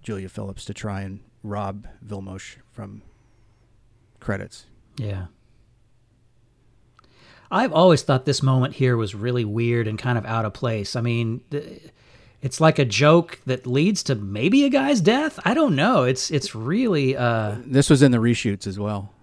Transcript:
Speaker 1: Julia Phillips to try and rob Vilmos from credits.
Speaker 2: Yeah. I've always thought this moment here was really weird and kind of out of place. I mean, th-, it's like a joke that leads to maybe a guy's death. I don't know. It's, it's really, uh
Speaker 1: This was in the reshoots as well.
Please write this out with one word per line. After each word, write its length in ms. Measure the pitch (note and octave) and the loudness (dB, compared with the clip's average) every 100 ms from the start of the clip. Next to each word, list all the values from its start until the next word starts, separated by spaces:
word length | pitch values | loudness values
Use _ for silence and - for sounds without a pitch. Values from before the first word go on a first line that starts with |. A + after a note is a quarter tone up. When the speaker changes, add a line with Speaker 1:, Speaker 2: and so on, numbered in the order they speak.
Speaker 1:
Julia 280 | - G2 F#2 | -12 -10 -10
Phillips 360 | - G2 - - | -12 -12 -12 -14
to 80 | |
try 280 | G2+ G#2+ G2 | -10 -8 -8
and 180 | F#2+ G2 - _ | -10 -12 -18 _
rob 440 | G#2+ G2+ G2 G2+ - - G#2 | -10 -8 -8 -10 -16 -20 -14
Vilmos 520 | G2 F#2+ F#2+ - - _ | -12 -12 -14 -16 -20 _
from 320 | - G2+ G#2 - _ _ _ _ _ _ _ _ _ _ _ | -18 -16 -18 -20 _ _ _ _ _ _ _ _ _ _ _
credits. 460 | - G2 - - - _ _ - | -8 -8 -10 -18 -20 _ _ -12
Speaker 2:
Yeah. 300 | G#2+ F#2+ F2+ _ _ _ _ _ _ _ _ _ _ _ _ _ _ _ _ _ _ _ - - - | -8 -8 -12 _ _ _ _ _ _ _ _ _ _ _ _ _ _ _ _ _ _ _ -20 -20 -6
I've 220 | F#3 B3 | -2 0
always 280 | D#3+ F3+ D3+ | 6 6 6
thought 240 | - C3+ D3 | 4 0 0
this 160 | C3 | 0
moment 320 | C3 C3 B2+ | 2 2 0
here 240 | - B2+ A#2 | 0 0 0
was 160 | G#2 | -2
really 320 | G2+ A#2+ B2 G#2+ | -6 -4 -2 -2
weird 420 | A2 A#2 A#2 A2 | -2 0 0 -2
and 120 | G#2+ | -4
kind 180 | B2 A#2+ | -2 -2
of 80 | G#2 | -2
out 200 | A2+ G#2+ | -4 -4
of 80 | |
place. 420 | - B2 A2 G2 B2 | -4 -4 -4 -6 -4
I 60 | |
mean, 400 | A#2+ A#2 A2+ A#2+ - | -2 -2 -4 -6 -8
th-, 300 | C#3+ - - - _ _ - - _ | -10 -10 -18 -20 _ _ -20 -20 _
it's 180 | C3+ - | -10 2
like 200 | D#3+ D#3 | 4 4
a 60 | B2+ | 0
joke 540 | G#2 D3 E3+ E3+ - B2+ | 4 6 6 4 -6 -8
that 220 | B2+ B2 | -6 -2
leads 340 | C3+ F3+ G3+ | 0 2 0
to 120 | - A2+ | -2 -4
maybe 500 | G2+ G2+ D#3 C4+ C#4 | -4 -2 2 4 4
a 40 | |
guy's 300 | C4+ C4+ B3 | 2 2 2
death. 400 | E3+ B3+ D#4 - F#3 | 4 2 0 -2 0
I 80 | |
don't 220 | A#3+ D4 C#3 | 2 2 2
know. 280 | G3 G3+ | 2 2
It's, 280 | B2+ C3 - | 2 0 -2
it's 240 | C#3+ - A2 | -4 -4 -8
really, 600 | A#2 G#3 A#3+ D#3 C3 C3 | -4 -2 0 2 0 0
uh 400 | A#2+ A2+ G#2+ A2+ C3+ | 0 0 -2 -6 0
Speaker 1:
This 240 | C3+ C#3+ | 2 6
was 120 | C#3 | 6
in 100 | C#3 | 8
the 60 | A#2+ | 6
reshoots 480 | A#2 A#2 G#2+ G2 G2+ | 2 2 -2 -4 -6
as 140 | F#2+ | -6
well. 320 | G#2 G#2 G2+ - | -6 -6 -10 -18